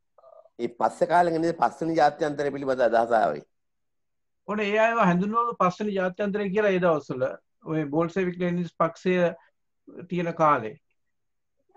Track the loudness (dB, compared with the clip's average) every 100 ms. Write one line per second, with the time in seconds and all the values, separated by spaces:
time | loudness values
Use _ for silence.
0 | _ _ -20 -20 -20 -10 -10 -2 -2 0
1 | 2 4 2 2 -2 0 -2 -2 -2 2
2 | 2 2 -4 -2 -4 -4 -2 2 2 2
3 | 2 2 2 0 -8 _ _ _ _ _
4 | _ _ _ _ -8 -4 0 2 2 4
5 | 2 2 0 0 0 0 -2 -2 -4 -2
6 | -2 -2 -4 -2 -2 0 2 2 2 2
7 | -2 -4 -4 -4 _ _ -6 -4 -2 -2
8 | -2 -2 -4 -2 -4 -4 -4 -2 -4 -2
9 | -2 0 0 -2 _ _ _ _ -20 -18
10 | -8 -6 -4 0 2 2 -2 -12 _ _
11 | _ _ _ _ _ _ _